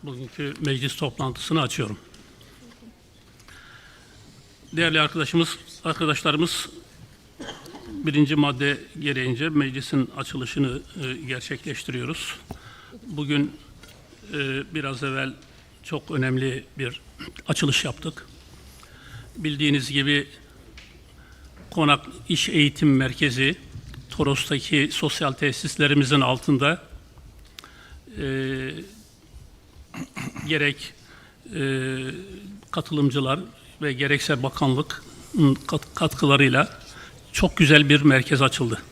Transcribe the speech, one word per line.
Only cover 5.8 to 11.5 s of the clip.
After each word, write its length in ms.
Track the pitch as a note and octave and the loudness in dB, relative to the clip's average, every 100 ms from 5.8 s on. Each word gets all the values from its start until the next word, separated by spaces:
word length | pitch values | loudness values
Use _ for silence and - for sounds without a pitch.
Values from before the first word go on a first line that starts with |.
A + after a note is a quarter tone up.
arkadaşlarımız, 840 | E3 D#3+ D#3+ C#3+ D#3+ D3+ E3+ - - - - - - - - - - - - - - | -6 -2 0 0 0 2 0 -2 -8 -14 -20 -20 -20 -20 -20 -18 -16 -16 -18 -18 -14
birinci 480 | D4+ D3 C#3+ C#3+ D3+ | -6 0 4 4 6
madde 420 | C#3+ B2+ C#3+ C#3 - - | 4 4 0 0 -6 -8
gereğince 480 | D3 C3 B2+ A#2+ D#3+ | -4 -2 0 0 0
meclisin 600 | D3+ C3+ C3 C3+ C#3+ B2+ - | 2 0 -2 -2 0 0 -4
açılışını, 640 | C3 C#3+ A#2+ - C#3 B2+ - - | -8 -6 -6 0 0 -2 -10 -10
e, 220 | C3 B2+ C#3 | -8 -8 -6
gerçekleştiriyoruz. 1080 | B2+ - | -8 -6